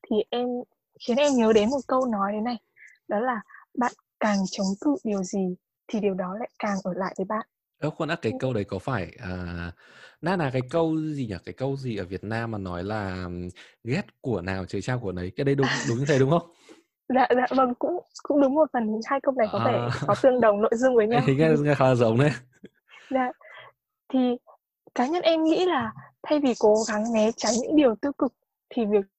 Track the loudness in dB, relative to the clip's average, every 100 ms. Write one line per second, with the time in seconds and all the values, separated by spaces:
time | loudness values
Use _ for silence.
0 | -2 -2 -2 -4 -4 -6 -10 _ _ _
1 | -4 0 2 4 6 4 4 -2 0 0
2 | 0 -2 -2 -4 -6 -8 _ _ -20 _
3 | _ -2 -2 -4 -10 -20 _ -4 -4 -4
4 | _ _ 0 0 -2 -4 -4 -2 -2 -2
5 | -2 -4 -2 -2 -4 -4 _ _ -8 -2
6 | -2 -2 -6 -8 -10 _ -4 -4 -4 -4
7 | -6 -6 -6 -6 -8 _ _ _ -8 -4
8 | -6 -2 -4 -2 -2 -2 -4 -6 -4 -4
9 | -4 -10 -10 -8 -8 -8 -10 -12 -20 -20
10 | -20 _ -4 -2 -2 -2 -2 0 0 0
11 | -4 -6 -6 -6 -10 -8 -6 -4 -6 -6
12 | -6 -8 -6 -6 -4 -6 -6 -6 -4 -4
13 | -4 -6 -8 -8 -10 -14 -20 _ -6 -6
14 | -6 _ -4 -4 -4 -6 -4 -6 -4 -4
15 | -4 -6 -8 -4 -2 0 0 -2 -2 -2
16 | 2 2 4 2 -2 _ -20 -20 _ _
17 | _ 0 4 2 2 2 0 0 -4 -4
18 | -8 -20 0 4 4 4 2 2 -2 -4
19 | -2 -2 0 0 -2 0 0 0 0 -4
20 | -2 4 4 6 4 4 2 4 4 4
21 | 4 2 4 4 4 4 4 4 4 6
22 | 4 4 4 2 -12 _ -20 _ _ -20
23 | -4 -2 -2 -6 -20 -20 -20 _ _ _
24 | _ 0 0 -2 _ -20 _ _ -14 -4
25 | -2 0 2 2 2 2 2 0 -4 -10
26 | -20 _ -2 0 0 2 4 4 2 -4
27 | -2 0 0 0 -2 -2 2 4 4 2
28 | -4 -2 -4 _ _ _ _ -4 2 2
29 | 0